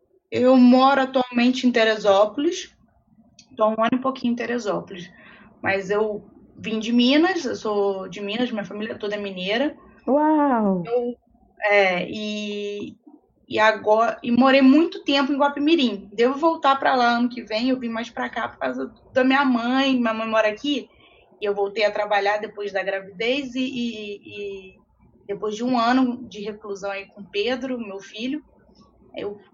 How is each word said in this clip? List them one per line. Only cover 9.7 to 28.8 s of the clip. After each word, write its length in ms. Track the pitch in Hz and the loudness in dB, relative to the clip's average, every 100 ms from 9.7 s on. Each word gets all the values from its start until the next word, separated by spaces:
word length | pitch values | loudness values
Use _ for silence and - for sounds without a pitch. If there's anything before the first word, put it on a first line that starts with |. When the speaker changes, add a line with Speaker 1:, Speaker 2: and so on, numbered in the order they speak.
| - - _ - | -6 -18 _ 0
Speaker 2:
Uau! 800 | 277 302 311 285 240 208 185 170 | 2 4 2 2 2 2 0 -2
Speaker 1:
Eu, 300 | 247 240 240 _ _ _ - | -2 -2 -8 _ _ _ -6
é, 420 | 208 202 190 180 - | 2 4 4 0 -4
e, 880 | 214 214 208 208 208 202 208 208 - _ - _ _ - | -6 -8 -6 -6 -6 -8 -8 -12 -16 _ -20 _ _ -6
e 100 | 214 | 0
agora, 600 | 220 208 208 220 226 - | 2 2 2 2 2 -2
e 100 | 240 | -2
morei 300 | 233 262 269 | 0 4 6
muito 400 | 262 294 349 - | 8 6 4 -2
tempo 280 | - 277 269 | -2 0 0
em 60 | 277 | 0
Guapimirim. 720 | 285 285 294 330 247 196 - | 0 0 2 2 2 -2 -8
Devo 240 | 202 240 277 | 0 0 2
voltar 400 | 330 311 277 269 | 0 2 2 2
pra 160 | 285 | 2
lá 240 | 262 240 240 | 2 2 2
ano 120 | 247 | 0
que 120 | 240 | -4
vem, 280 | 202 214 254 | -6 -4 -2
eu 100 | 254 | -2
vim 100 | 240 | -4
mais 200 | 226 233 | -8 -8
pra 200 | - 247 | -8 -8
cá 200 | 240 226 | -6 -8
por 100 | - | -6
causa 340 | 262 254 262 - _ | -6 -6 -10 -12 _
da 100 | - | 2
minha 220 | 254 269 269 | 4 4 4
mãe. 520 | 240 233 262 269 254 | 2 0 0 2 2
Minha 160 | 233 | 0
mãe 140 | 220 226 | -2 0
mora 220 | 220 214 | 2 2
aqui, 400 | 208 285 277 - _ _ _ _ _ | 0 -4 -4 -6 _ _ _ _ _
e 60 | 208 | -4
eu 80 | |
voltei 320 | 202 196 220 208 | -2 -2 0 0
a 60 | |
trabalhar 460 | 208 208 202 202 214 | 0 -2 0 0 -2
depois 340 | 214 208 202 | -4 -10 -6
da 100 | 190 | -4
gravidez 720 | 190 190 190 175 226 269 262 | -4 -6 -8 -6 -2 -2 -4
e, 80 | 247 | -4
e, 1120 | 254 254 233 214 208 202 - 202 202 196 190 | -4 -4 -6 -8 -10 -12 -14 -12 -12 -12 -16
e 60 | 190 _ _ _ _ - | -20 _ _ _ _ -12
depois 280 | 196 214 214 | -8 -6 -4
de 80 | |
um 140 | 247 247 | -2 0
ano 500 | 226 262 247 240 - | 2 2 0 -4 -10
de 140 | 208 | -12
reclusão 480 | 208 208 214 196 196 | -12 -12 -12 -10 -8
aí 160 | 196 202 | -10 -12
com 140 | - | -18
o 80 | 196 | -10
Pedro, 480 | 202 220 247 262 247 | -4 -4 -4 -6 -8
meu 220 | 208 196 | -8 -12
filho, 440 | 196 214 247 302 - _ _ _ | -14 -10 -8 -8 -10 _ _ _